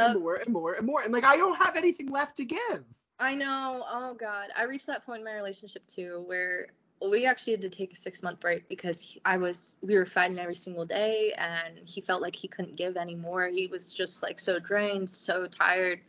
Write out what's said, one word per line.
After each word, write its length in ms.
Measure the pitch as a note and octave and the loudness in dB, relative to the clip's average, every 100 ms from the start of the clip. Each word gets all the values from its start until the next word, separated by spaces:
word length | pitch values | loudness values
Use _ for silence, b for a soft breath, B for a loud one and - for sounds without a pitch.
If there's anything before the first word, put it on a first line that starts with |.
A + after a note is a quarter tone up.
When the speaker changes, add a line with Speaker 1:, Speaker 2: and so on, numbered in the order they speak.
Speaker 1:
and 200 | A#3 G#3+ | 6 4
more 140 | E3 | 2
and 180 | F3+ A#3 | -2 0
more 200 | G3 D#3+ | 0 0
and 120 | F#3+ A3 | -2 0
more." 160 | C#4+ | 0
And, 100 | A#3 | 2
like, 100 | A#3+ | 4
I 120 | C4+ D4 | 8 8
don't 180 | F#4+ E4 | 6 4
have 200 | F#4 E4 | 4 4
anything 320 | F4 E4+ C#4 | 2 2 -2
left 260 | C#4 C#4+ - | -2 -2 -4
to 60 | |
give. 400 | C4 E4+ A#4+ F3 A#2+ A#2 _ - | -4 -4 -2 -4 -8 -20 _ -4
Speaker 2:
I 160 | B3+ C#4 | -2 0
know. 480 | C#4 C4+ C4+ B3+ A3+ | -2 -2 -4 -6 -6
Oh, 260 | A#3+ B3+ A#3 | -6 -8 -8
God. 300 | A3 G3+ G3+ - | -6 -6 -6 -2
I 80 | |
reached 240 | A#3+ C4+ - | -2 -4 -6
that 180 | B3+ - | -8 -8
point 140 | A#3 | -10
in 40 | |
my 120 | A3 G#3+ | -8 -6
relationship, 500 | G3+ G3 G#3 F#3+ - | -6 -8 -12 -18 -14
too, 380 | - F3+ F3 F3 | -10 -8 -6 -4
where 400 | F3+ F3+ F3+ - _ _ - | -2 -2 -2 -6 _ _ -6
we 260 | G3 G#3 B3+ | 2 4 4
actually 260 | B3 - | 2 0
had 100 | A3 | -2
to 80 | F#3+ | -2
take 220 | F#3 F#3+ | -6 -8
a 40 | - | -8
six-month 440 | F#3+ - F3+ F3 | -12 -8 -8 -2
break 280 | F3 E3+ E3+ | 0 0 -2
because 320 | F#3 F3+ E3+ | -6 -4 -4
he, 200 | - - | -8 -4
I 120 | - F#3 | 0 2
was, 420 | F3+ F3 - - | 2 -2 -8 -8
we 120 | F#3+ | 4
were 100 | G3+ F3+ | 4 6
fighting 340 | - F3+ F3+ | 4 2 2
every 160 | F3 F3 | -6 -8
single 280 | - F3 | -8 -6
day, 480 | E3 F#3+ G#3+ A3 G#3+ - | -2 0 2 2 2 0
and 400 | E3+ E3+ E3 E3 | -2 -2 -6 -10
he 160 | F3 - | -14 -6
felt 220 | F#3+ F3+ | -2 0
like 120 | F3+ | -2
he 140 | F#3 F#3 | -6 -10
couldn't 260 | - F3+ | -8 -8
give 220 | D3+ F3+ F3+ | -4 -4 -4
anymore. 500 | F3 E3+ E3+ F3+ F3+ | -6 -6 -4 -2 0
He 220 | F3+ F3+ | 0 -2
was 260 | F#3 F3 | -6 -8
just, 260 | - F3+ - | -6 -6 -4
like, 200 | F3 F3 | -6 -4
so 180 | - F3 | -2 -2
drained, 500 | E3+ G3+ G#3 G3+ F#3 | 0 0 2 0 -4
so 380 | - - F3+ F3+ | -6 -4 -2 -2
tired. 540 | - F3+ F3+ F#3 F3+ | 2 4 4 2 0